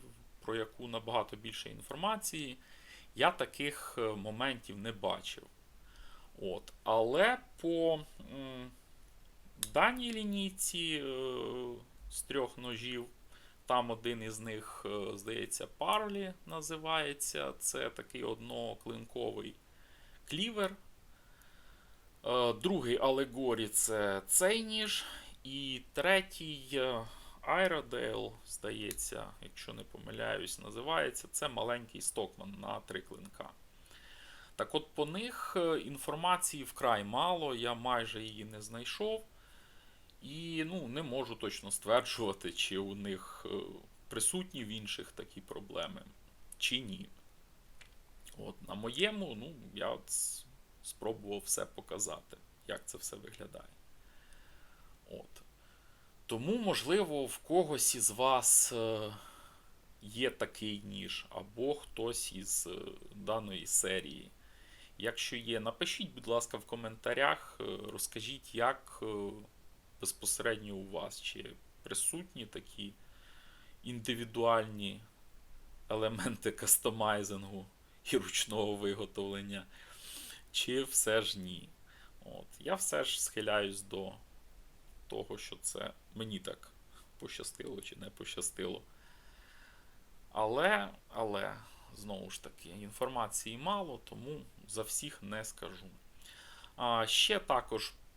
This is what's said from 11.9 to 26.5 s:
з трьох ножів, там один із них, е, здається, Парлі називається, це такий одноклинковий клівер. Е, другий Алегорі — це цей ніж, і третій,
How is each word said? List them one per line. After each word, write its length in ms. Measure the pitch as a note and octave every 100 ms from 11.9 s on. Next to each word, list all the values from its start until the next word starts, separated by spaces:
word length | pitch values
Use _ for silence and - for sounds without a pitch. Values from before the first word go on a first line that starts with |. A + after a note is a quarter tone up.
| - -
з 100 | -
трьох 360 | - C3+ B2 -
ножів, 480 | B2 A2+ B2 B2 B2 - - - - - -
там 260 | B2+ A#2+
один 300 | A2+ A#2 A#2
із 180 | A2 A2
них, 460 | A2+ G#2+ G#2+ - G2+
е, 320 | G#2 G2 G2+
здається, 500 | G2+ A2+ G#2 - -
Парлі 640 | - E3 G#3+ G#3+ G3+ F#3+ F#3 -
називається, 1080 | D#3+ D#3 D#3+ D#3+ D#3+ D3 C#3+ - - C3+ -
це 300 | - C3+ B2
такий 340 | - - B2
одноклинковий 1300 | A#2+ A2+ A#2 A#2+ A#2 G#2+ A#2 A2+ A2+ B2 A#2 G#2+ A2 - - - - - - - -
клівер. 500 | D3+ A3 G#3+ F#3+ G3 - - - - - - - - - - - - - - A#2
Е, 280 | B2 A#2+
другий 440 | A2+ F#3 F#3+ A#2+ B2
Алегорі — 720 | C3+ C3+ C3+ B2 C3 A2+ G#2+
це 540 | - - A2 G2+ G2 -
цей 360 | - F#3 A3+
ніж, 420 | A3 A3 G#3+ - - - - -
і 380 | C3 C#3 C#3 B2+ -
третій, 760 | - E3+ F#3+ F#3+ - D#3+